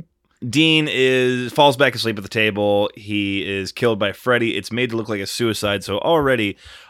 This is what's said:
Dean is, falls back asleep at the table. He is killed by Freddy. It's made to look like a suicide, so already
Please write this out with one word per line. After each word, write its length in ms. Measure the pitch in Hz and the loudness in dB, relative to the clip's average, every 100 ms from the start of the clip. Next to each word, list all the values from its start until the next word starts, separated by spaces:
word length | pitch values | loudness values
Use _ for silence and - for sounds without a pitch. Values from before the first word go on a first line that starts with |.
| - _ _ _ 123 | -20 _ _ _ -4
Dean 400 | 135 160 156 151 | 2 4 4 2
is, 600 | 107 131 131 127 127 123 | 2 2 2 2 0 -2
falls 240 | - 147 127 | 2 4 4
back 180 | 139 | 2
asleep 240 | 110 110 104 | 0 -4 -4
at 40 | |
the 60 | 95 | -4
table. 640 | 113 110 101 104 101 104 - | 0 0 2 2 2 0 -4
He 480 | 104 104 98 98 90 | -6 -2 -2 -2 -4
is 240 | 98 92 | -4 -6
killed 260 | - 120 110 | -2 0 0
by 140 | 101 | -2
Freddy. 440 | 92 - 123 117 101 | -2 0 0 0 -2
It's 140 | 101 | -6
made 200 | 113 123 | -4 -4
to 60 | 113 | -4
look 120 | 110 | -4
like 120 | 104 | -6
a 60 | 98 | -6
suicide, 560 | - 117 104 101 101 | -2 -2 -2 -2 -2
so 140 | 92 98 | -4 -4
already 580 | - 165 139 127 104 - - - - | 0 2 2 2 0 -4 -12 -20 -18